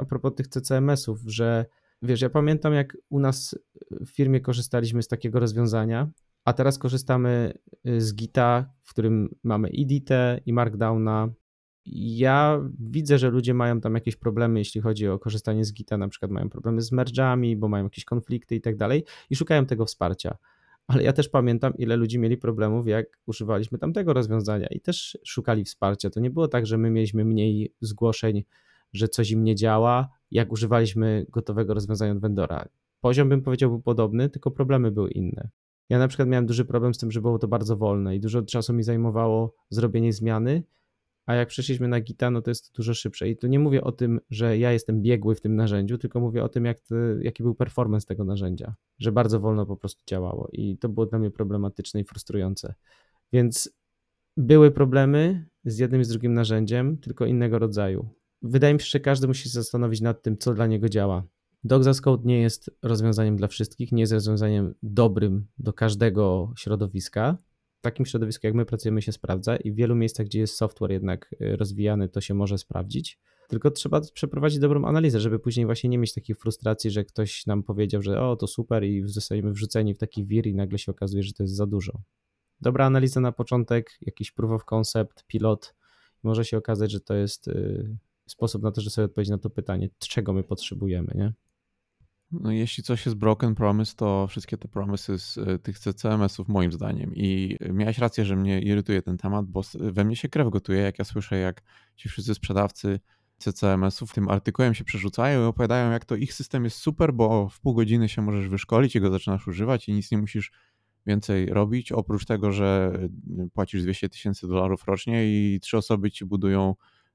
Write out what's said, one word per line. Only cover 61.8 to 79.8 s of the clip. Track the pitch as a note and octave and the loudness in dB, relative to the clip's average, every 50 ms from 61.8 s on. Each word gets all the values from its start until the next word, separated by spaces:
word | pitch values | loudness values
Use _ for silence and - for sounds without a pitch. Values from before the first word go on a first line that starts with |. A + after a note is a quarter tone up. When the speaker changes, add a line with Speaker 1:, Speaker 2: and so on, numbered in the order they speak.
| B2+ C3+ C3+ C3+ | 6 6 4 4
Speaker 1:
Code | - C#3 B2+ B2+ A#2+ | 4 2 2 4 4
nie | A#2+ B2 A#2+ | 2 4 4
jest | A#2 A2+ - - - - - _ | 4 2 0 -2 -10 -14 -12 _
rozwiązaniem | - A2+ A2+ G#2+ A2 A2+ G#2 A2+ A2 G#2+ G#2+ | -2 0 0 2 2 2 4 4 2 2 2
dla | G2 G2+ G2 | 2 0 -2
wszystkich, | - - G#2+ - - - B2 - | -2 -4 -6 -6 -6 -6 -4 0
nie | A#2+ A2+ | 2 2
jest | A2+ G#2+ | 4 4
rozwiązaniem | A2 G#2+ G2+ G#2+ G#2+ G2+ G#2+ G#2 G#2 G2+ G2 E2+ - - | 2 2 2 2 2 2 2 2 2 2 0 -2 -4 -8
dobrym | - G#2+ G2+ A#2 A2+ A2+ G2 G#2+ G#2 G2+ F#2+ G#2 G2+ - _ - | -8 -2 2 4 4 4 4 2 2 2 2 0 -2 -6 _ -8
do | - G#2+ | -6 -4
każdego | - - A2+ A2 G#2 G2+ A#2 A2 F#2 G#2+ G#2 F#2+ F#2 F#2+ F2+ A2+ A#2+ | -2 0 0 0 2 2 2 2 4 4 2 2 2 0 -2 -4 -8
środowiska. | - - G2+ G#2+ G2 G#2+ F#2 F#2+ F#2 - - - G#2 A2+ C#3+ F3+ - _ _ _ _ _ _ _ _ | -8 -4 -4 -2 -2 -2 -2 -4 -6 -8 -6 -2 0 0 0 0 -2 _ _ _ _ _ _ _ _
W | |
takim | - A#2+ - - C3 | -6 -4 -2 -2 -2
środowisku, | - - A2+ A2+ G#2+ - - - | -2 -2 -2 -2 -2 -4 -2 -2
jak | A2 A2 | 0 2
my | A#2+ A2+ | 2 0
pracujemy, | - A#2 A2 - A2 A2 G#2+ | 0 -2 -2 0 0 0 0
się | - A2 | -2 -2
sprawdza | G#2+ - - - F#2 F#2 - A#2 A#2+ | -6 -6 -4 -4 -2 -2 0 -2 -2
i | - - G#2+ | -2 -2 -2
w | G#2 | 0
wielu | A2 A#2+ A#2 A#2+ | 2 2 2 4
miejscach, | A#2 A2+ A2 - - G#2+ | 2 2 0 0 -4 -4
gdzie | G2+ G#2+ A2 | -2 0 -2
jest | A2 G#2+ - | -2 -2 -2
software | - A2+ G#2 - - G#2+ F#2+ | -2 -4 -4 -2 -4 -4 -2
jednak, | G2 F#2 F#2+ F#2 F2+ - - - - - | -2 -2 -2 -2 -4 -4 -8 -12 -10 -6
y, | A2 G2+ G2+ | -4 -2 -2
rozwijany, | G2+ G#2+ G2 G2 G#2 G#2 G#2 G#2+ G#2 G2 F2+ | -2 -2 -4 -2 -2 0 0 0 0 -2 -2
to | - G2 | -4 -6
się | - - G2 | -4 -2 0
może | G2+ G2+ F#2+ G2+ F#2+ | 0 0 0 -2 -4
sprawdzić. | - - - F2+ F#2 G2+ A#2 C3+ D#3+ - - _ _ _ _ _ _ - | -6 -6 -8 -8 -6 -6 -6 -8 -8 -8 -12 _ _ _ _ _ _ -6
Tylko | A#2 A2 - D3 | -4 0 0 0
trzeba | C#3+ - - C#3+ D3+ D3+ | 0 0 -4 0 0 0
przeprowadzić | D3+ - - - D#3 C#3 - C#3+ D3 D#3 D3 C#3+ | -2 -4 -10 -8 -6 -6 -2 0 0 0 2 2
dobrą | C#3+ C#3+ D3 C#3+ - | 2 4 4 2 2
analizę, | - D3+ D#3+ E3 D3 A#2 G#2+ | 2 2 2 4 4 2 2
żeby | G#2+ A2+ A2+ A2 | 2 0 0 -2
później | - A#2+ A2+ A#2 A#2 | -2 -2 -2 0 0
właśnie | A2 A#2 - - B2 | 0 0 0 0 0
nie | B2 B2 | 0 0
mieć | A#2 - - | 0 -2 -4
takich | A2+ - - G#2 - | -6 -8 -8 -8 -4
frustracji, | - A2+ - - - A2 G#2+ - - A2 | -4 -6 -4 -2 -2 -2 -2 0 -2 -2
że | G2+ G#2 G2+ | -2 -2 -4
ktoś | - - - G#2+ G2 - - - | -4 -4 -4 -4 -4 -4 -6 -4
nam | G#2+ G2+ G2+ | -2 -2 -2
powiedział, | G2 - G2 G#2 G#2+ G2 G#2 G2+ | -2 -2 -2 -2 0 0 0 -2
że | G2+ G2 G2 - | -2 0 0 0
„o, | B2+ B2+ A#2+ | 0 0 -2
to | G#2+ - | -2 -4
super” | - - - A#2 - A#2 A2 G2+ | -6 -6 -6 -4 -2 0 0 0
i | G2+ G2+ G2 G2 | 0 -2 -2 -2
zostajemy | G2+ G2+ G#2 - - G2+ G#2 G2+ G#2 | -4 -6 -6 -6 -4 -4 -2 -2 -2
wrzuceni | G2+ G2+ G#2+ - - A2+ | -4 -4 -4 -2 -2 0